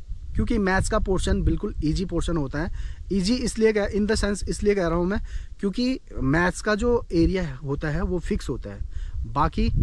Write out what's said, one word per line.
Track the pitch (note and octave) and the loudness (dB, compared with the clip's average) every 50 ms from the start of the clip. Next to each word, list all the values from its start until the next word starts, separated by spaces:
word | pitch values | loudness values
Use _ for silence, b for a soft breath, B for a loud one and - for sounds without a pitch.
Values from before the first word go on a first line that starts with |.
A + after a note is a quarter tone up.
| - - - - - - - | -4 -6 -10 -8 -8 -4 0
क्योंकि | - G#3+ - A#3+ A3 | 0 2 2 2 2
मैथ्स | G3 F#3 F#3 F#3+ - - | 2 4 2 2 2 2
का | A3 G#3+ | 0 0
पोर्शन | - G3+ F#3+ E3 - F#3+ F#3+ G3 E3+ | 2 2 2 2 2 2 2 4 4
बिल्कुल | - D#3+ D3+ - - - - D#3 | 2 2 2 -2 -4 -4 -2 0
easy | D3 D#3 D#3+ F#3+ | 0 0 0 -2
पोर्शन | F3 E3+ E3 - F3 E3+ D#3+ | -2 -2 -2 0 0 0 0
होता | C#3 C3 C#3 D3 | -2 -2 -2 -4
है। | E3 G#3 B B B B B B B - | -4 -4 B B B B B B B -2
Easy | F3+ G3+ F3 G3 B3 | 0 0 2 2 0
इसलिए | B3+ B3+ G3+ - - A3 A3 G#3+ | 0 0 -2 0 2 2 4 4
कह, | G#3 G3+ - | 2 0 0
in | - G3 G#3 G3+ | 0 0 0 2
the | A3 G#3+ | 2 2
sense | - G3+ G3+ F#3+ - - | 2 0 0 -2 -2 -4
इसलिए | F3 - G#3 G3+ G3+ | -2 0 2 2 2
कह | G3 F3 E3 | 2 2 2
रहा | E3 F3 | 2 2
हूँ | F3 F3+ | 2 0
मैं, | G3+ A3+ B B B B B B B - | 0 -2 B B B B B B B -4
क्योंकि | - G3 F#3 - B3 B3+ C4 - - - - | -4 -2 0 0 0 0 0 -2 -6 -8 -6
मैथ्स | B2+ C3 C3 D3 E3 F3+ F3+ - - | -2 0 2 4 4 4 2 0 -2
का | - G#3+ G#3+ | 0 0 0
जो | G3+ A#3 A#3+ A#3+ A#3 - - G3+ | 2 2 2 2 0 0 0 2
एरिया | E3 E3 E3 F#3 F#3 F3 D3 C3 B2 | 4 4 4 2 0 -2 -4 -6 -6
होता | D#3 C3+ C#3+ C#3+ D#3+ D#3 | -6 -4 -4 -2 -2 -2
है | D3 E3 | -2 -2
वो | G3+ F#3+ F3+ E3+ | -2 -2 -2 -2
fix | - - F#3 - - - | -2 -2 -2 -2 -2 -4
होता | B2+ A2+ - G#2 | -6 -6 -6 -8
है। | G2+ G#2 - - B B B B B B - - - | -8 -8 -8 -6 B B B B B B -6 -2 2
बाकी | C#3 D#3 E3 - - A3+ A3 - - | 2 2 2 2 2 2 2 4 2